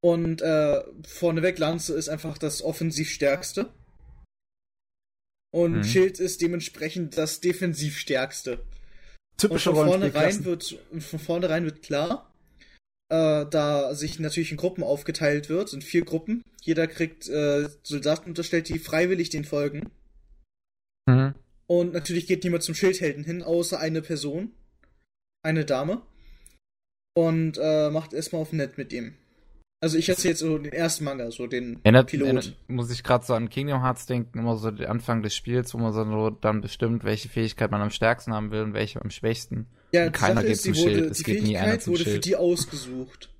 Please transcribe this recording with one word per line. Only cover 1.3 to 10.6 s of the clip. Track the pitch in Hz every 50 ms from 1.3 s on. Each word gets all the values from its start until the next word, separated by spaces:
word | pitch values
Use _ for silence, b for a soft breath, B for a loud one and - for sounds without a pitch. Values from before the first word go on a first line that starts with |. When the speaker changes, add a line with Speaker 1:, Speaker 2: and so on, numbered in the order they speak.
| 160 160 156 185 180 -
Speaker 1:
Lanze | 156 151 165 170 160 - 160
ist | 151 156 143
einfach | 151 151 - 165 151 -
das | - 151 147 - -
offensiv | 156 156 - 165 165 156 - 156 -
stärkste. | - - 147 139 139 143 - - - - 226 - - - - _ - - - - - - - _ _ _ _ _ _ _ _ _ _ _ _ _ _ _ _ _ _ _ _ _ _ _ _ _ -
Und | 165 175 170 - 110
Speaker 2:
Mhm. | 101
Speaker 1:
Schild | 107 120 185 185 190 185 -
ist | 180 185 - -
dementsprechend | 170 170 175 170 160 - - - 151 160 160 185 170 147 - -
das | 156 156 - -
defensiv | - 180 175 180 190 180 160 147 151 151 147 -
stärkste. | - - 143 127 131 131 - - - 131 123 - - - b b b b b b b b b b _ _ _ -
Speaker 3:
Typische | - 208 165 - - 175
Speaker 1:
Und | 165 151
von | 151 156
vornherein | 180 190 196 143 135
Speaker 3:
Rollenspielklassen. | 151 156 175 202 208 -
Speaker 1:
wird, | 180 170 170